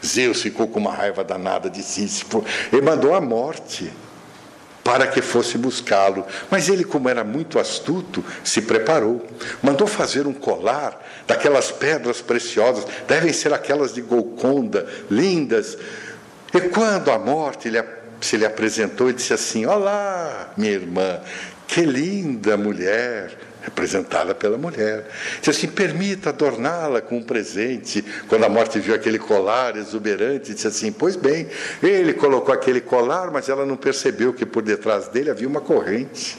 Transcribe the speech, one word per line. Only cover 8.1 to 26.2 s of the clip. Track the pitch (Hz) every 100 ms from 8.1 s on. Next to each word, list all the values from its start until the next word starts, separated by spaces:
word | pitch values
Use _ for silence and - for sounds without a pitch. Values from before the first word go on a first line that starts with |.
| - - -
se | - -
preparou. | 107 110 110 156 107 120 - - - -
Mandou | - 285 208
fazer | - 139 131 143
um |
colar | 135 123 92 95 135 135 - - - -
daquelas | - 147 139 -
pedras | - 139 156 120 120
preciosas, | - 120 - - 113 120 98 - -
devem | 139 165
ser | 139 156
aquelas | 143 - 143 135
de | 113
Golconda, | 117 120 107 - 123 143 117 98 85 - -
lindas. | 101 185 180 135 110 104 - - - - - - - -
E | 180
quando | 175 208 220 196 147
a | 113
morte | 101 147 151 123 120
lhe | 113
ap-, | 113 - - -
se | - 113
lhe | 107
apresentou, | 107 110 107 101 101 127
ele | 127
disse | -
assim: | 113 - 113 113
"Olá, | 208 196 208 202 185 165 113 90 -
minha | 107
irmã, | 101 87 90 95 87 - - - - -
que | -
linda | 165 127 160 202 170 120 101 104
mulher", | 104 95 90 107 123 113 90 - - -
representada | - - 87 95 87 90 85
pela | 95 107 113
mulher. | 165 147 107 107 107 - - -
Disse | -
assim: | - -
"Permita | - 185 156 196 190